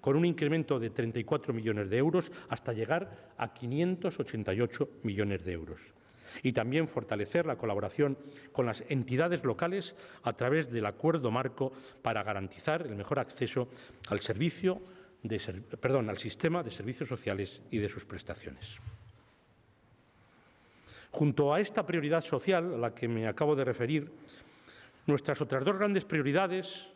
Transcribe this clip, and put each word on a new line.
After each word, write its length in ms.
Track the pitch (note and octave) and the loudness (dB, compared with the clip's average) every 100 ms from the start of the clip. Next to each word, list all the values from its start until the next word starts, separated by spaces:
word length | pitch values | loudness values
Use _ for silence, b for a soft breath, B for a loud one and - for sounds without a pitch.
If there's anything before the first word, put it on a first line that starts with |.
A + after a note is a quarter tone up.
con 160 | - C#3+ | 4 4
un 80 | |
incremento 560 | E3+ - D3 D#3+ D#3 C3+ | 4 4 2 2 2 0
de 80 | A2+ | 0
treinta 320 | - A#2 A#2+ | 0 0 0
y 40 | |
cuatro 280 | G#2+ D3+ - | 0 0 0
millones 380 | A2+ A2 G#2+ G2 | -2 0 0 2
de 80 | A2+ | 4
euros 340 | D3 F3 E3 B B | 4 2 0 B B
hasta 240 | A2+ - | -6 -4
llegar 640 | A2 A2 D#3+ G3 - - - | -2 0 0 -2 -12 -20 -6
a 160 | A#2 | -6
quinientos 640 | - A#2+ C#3 F3+ F3+ F3 - | -4 -4 0 0 0 -4 -4
ochenta 360 | B2 A2+ G2 | -4 -2 -2
y 80 | G2 | 0
ocho 260 | A#2+ - C#3+ - | 0 0 -4 -2
millones 420 | A2+ G2 G#2 F#2+ | -4 0 0 0
de 80 | F2 | -4
euros. 400 | E2+ D#2+ E2 - - B B B B | -6 -6 -12 -16 -20 B B B B
Y 100 | C3 | 0
también 360 | B2 A2+ D3 D#3 | 0 0 0 0
fortalecer 560 | - A#2+ G#2 G#2 - | -2 -2 -2 0 0
la 140 | D#3+ B2 | 0 -2
colaboración 580 | A2+ G2+ G2+ - C#3+ C3+ B B B | -2 0 -2 2 2 2 B B B
con 120 | - | 0
las 180 | A#2+ G#2+ - | 0 0 -2
entidades 560 | C#3 A#2+ B2 E3+ F3 | -2 0 2 2 2
locales 500 | B2 A2+ E3+ F#3+ F3 - B B | 0 0 0 -2 -6 -14 B B
a 100 | - | -4
través 380 | A2+ B2 D3+ C#3 | 0 2 2 2
del 160 | A#2 G#2 | 0 -2
acuerdo 440 | - D#3+ E3 B2 | 0 2 2 2
marco 420 | A2+ C3 C3 C3 C3 B B | 2 0 0 -2 -2 B B
para 220 | A#2 A2 | -2 0
garantizar 640 | G2+ G2 F#2+ - - D#3+ D3+ | -2 -2 -4 -4 0 0 -2
el 100 | G#2 | -6
mejor 220 | G2+ C3+ | -2 -2
acceso 500 | - - - - B2 B B B - | -2 -2 -2 0 -4 B B B -4
al 120 | G#2 | -4
servicio 600 | - F#2+ E3 - F#3 F#3 B B B B | -2 0 0 2 0 0 B B B B
de 160 | A#2 G#2+ | -4 -4
ser-, 220 | - F#2 | -4 -10
perdón, 480 | - - B2+ C3+ A2 | -10 -2 2 2 2
al 80 | G2 | -2
sistema 460 | A2 - E3 F3 | -6 0 0 0
de 80 | C3 | -2
servicios 400 | - G#2+ B2+ C#3 | -6 -8 -6 -6
sociales 500 | B2+ - G2 G2 - - | -4 -2 -2 -2 -6 -4
y 60 | A#2 | -2
de 140 | G#2 | -2
sus 160 | - - | -4 -12
prestaciones. 720 | - - - - C#2+ - - - - - - - _ _ _ _ _ _ _ _ _ B B B B B B B B B | -14 -10 -10 -10 -12 -14 -14 -14 -16 -20 -20 -20 _ _ _ _ _ _ _ _ _ B B B B B B B B B
Junto 420 | - D3 A#2 C#3+ | 2 2 4 4
a 80 | D#3 | 4
esta 240 | G#3 A3 | 2 0
prioridad 400 | E3+ E3+ D3 D#3+ | 0 0 2 2
social 480 | - C3+ - F3+ F3 | 2 0 4 4 2
a 60 | B2+ | 0
la 160 | A#2 | -2
que 140 | - A#2 | 0 -2
me 200 | A#2 A2+ | 0 0
acabo 260 | G#2 D3+ | 2 4
de 120 | C#3+ B2+ | 4 2
referir, 440 | A#2+ A#2+ D#3 D3 - B B B B B B B B - | 0 0 0 -2 -14 B B B B B B B B 2
nuestras 360 | C#3+ - C#3 | 2 2 -2
otras 240 | D3 C3+ C#3 | 0 2 2
dos 100 | F#3+ | 2
grandes 300 | G#3 G3 - | 4 2 2
prioridades 840 | D#3+ C#3 D3 F#3+ F#3 F3+ - - | 0 4 4 2 0 -4 -12 -16